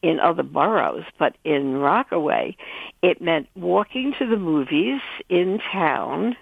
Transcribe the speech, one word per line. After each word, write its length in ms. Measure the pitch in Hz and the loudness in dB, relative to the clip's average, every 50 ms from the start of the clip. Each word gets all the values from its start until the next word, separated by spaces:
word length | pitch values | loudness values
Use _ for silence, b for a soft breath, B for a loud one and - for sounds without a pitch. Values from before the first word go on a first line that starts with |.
| - | 2
in 180 | 165 165 147 | 0 2 4
other 220 | - 165 170 175 135 | 2 2 2 0 -4
boroughs, 640 | 135 143 135 147 196 226 190 117 78 - - - - _ _ | -4 0 0 2 2 2 2 2 0 -2 -4 -10 -14 _ _
but 180 | 160 131 - _ _ | 0 0 0 _ _
in 360 | 156 151 143 139 139 131 135 | -2 0 0 0 -2 -2 0
Rockaway, 760 | 143 139 165 233 269 - - 175 151 151 - 57 60 - 190 B B B B B B B B _ - | 2 2 2 2 0 0 -2 -2 0 2 0 0 0 -2 -6 B B B B B B B B _ 2
it 200 | 185 175 - 175 | 2 2 2 0
meant 260 | 175 165 156 139 - _ | 0 0 0 -2 -6 _
walking 580 | 190 170 180 180 196 208 - - 254 262 277 277 - | -6 -2 2 2 2 2 0 -4 -4 -4 -4 -2 -2
to 80 | 277 | 0
the 100 | 233 226 | 0 0
movies 640 | 214 190 170 156 151 135 131 151 147 180 233 277 269 - - - - - _ | 0 2 2 2 0 0 0 0 0 0 0 -2 -4 -6 -10 -14 -16 -4 _
in 280 | 185 175 180 185 190 220 - - - | 2 2 2 2 0 -2 -4 -6 -2
town 640 | 196 175 156 135 - - - 135 156 196 240 240 - | 0 0 2 2 0 -2 -4 -2 -2 -2 -2 -2 -4